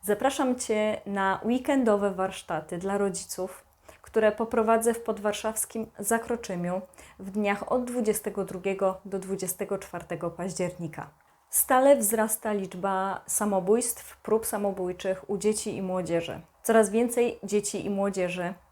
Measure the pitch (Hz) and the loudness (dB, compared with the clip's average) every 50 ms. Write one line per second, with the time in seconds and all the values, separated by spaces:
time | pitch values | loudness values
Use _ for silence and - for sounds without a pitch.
0 | - 196 208 202 247 262 277 - 277 254 247 247 - - 226 214 214 214 214 - | 2 0 0 2 2 0 0 2 0 0 0 -2 -2 -2 0 2 2 0 0 -2
1 | - - 202 196 196 190 190 - - 214 240 254 254 - 285 269 254 226 208 202 | -4 -6 -2 0 2 0 0 0 0 0 0 0 0 2 2 4 4 4 4 4
2 | 202 202 185 175 190 190 190 - - - 180 156 156 - 180 175 180 196 196 202 | 4 0 0 0 -2 -2 -4 -8 -8 -6 -6 -6 -4 -4 -8 -6 -4 -2 0 0
3 | 202 196 180 190 - - - - 185 190 - - - _ _ _ _ - - - | 0 0 -2 -4 -8 -10 -8 -6 -6 -8 -8 -14 -20 _ _ _ _ -20 -20 -20
4 | _ - - 226 214 214 208 - 233 220 - 233 220 220 226 226 226 233 226 233 | _ -2 0 4 4 4 2 2 -4 -2 0 0 4 4 4 4 4 2 0 0
5 | - - 214 202 202 214 202 - - 220 220 220 - - - 226 220 - _ - | -2 -6 -6 -2 -2 -2 -4 -2 -4 -4 -4 -4 -6 -6 -4 -8 -8 -8 _ -10
6 | 214 - 233 226 226 - 240 233 240 - 196 175 175 175 180 190 277 - _ - | -2 0 0 0 0 -2 -4 -4 -4 -6 -6 -4 -2 -2 -2 -4 -4 -8 _ -20
7 | - - - _ 190 190 190 214 208 202 202 202 - - - 254 247 247 240 247 | -20 -20 -18 _ -14 -6 -2 0 2 2 0 0 0 0 0 0 0 0 -2 0
8 | 226 214 214 208 - 214 196 202 196 - - 185 180 196 196 190 196 190 190 190 | 2 2 2 0 0 -4 -4 -4 -6 -4 -6 -4 -2 -2 0 2 2 0 0 -2
9 | - 196 185 196 185 185 196 190 - 180 - - 208 190 202 190 - - - 175 | -8 -8 -6 -6 -4 -4 -4 -4 -4 -6 -4 -6 -4 -4 -4 -6 -6 -8 -12 -12
10 | - - 175 170 175 175 170 - 175 190 170 - 185 175 175 - 175 156 151 - | -8 -8 -8 -6 -6 -6 -6 -4 -6 -6 -2 -2 -4 -4 -4 -6 -8 -8 -8 -8
11 | - - - _ _ _ _ _ _ _ - - - - 269 254 262 277 285 269 | -12 -12 -14 _ _ _ _ _ _ _ -2 -2 2 4 6 6 8 8 8 8
12 | 226 196 220 220 214 220 220 - - 220 214 208 190 180 - 180 175 196 190 190 | 6 2 2 2 2 2 0 -2 -2 -2 -2 -2 -2 -4 -8 -4 -2 -2 0 0
13 | 190 196 190 - - - - - 214 208 202 190 180 180 208 233 247 240 - - | 0 -2 -4 -6 -6 -4 -2 0 0 2 2 2 4 6 4 4 4 0 -4 -6
14 | - - - _ _ - 208 220 220 - - 208 202 202 196 190 185 180 180 180 | -10 -18 -20 _ _ 0 2 2 2 0 -4 -2 -2 -2 -2 -2 -4 -4 -4 -4
15 | - 196 190 190 - - 208 196 - 208 214 214 - 220 170 - 196 185 185 185 | -2 -2 -2 -2 -2 -4 -4 0 2 2 0 2 -2 -4 -4 -4 -4 -2 -2 -2
16 | 180 165 170 165 170 - - - - _ _ _ _ - 226 226 220 202 196 220 | -2 0 0 -2 -2 -2 -8 -10 -12 _ _ _ _ 4 6 6 6 6 4 2
17 | 240 247 240 247 240 240 - - - 196 202 208 202 - - 202 - - 202 190 | 2 2 2 2 2 0 0 -4 -8 0 0 0 0 0 -4 -4 -4 -2 -2 0
18 | 196 202 196 196 180 175 175 180 175 175 196 - _ _ | 0 0 0 0 -2 -2 -2 -4 -4 -6 -6 -8 _ _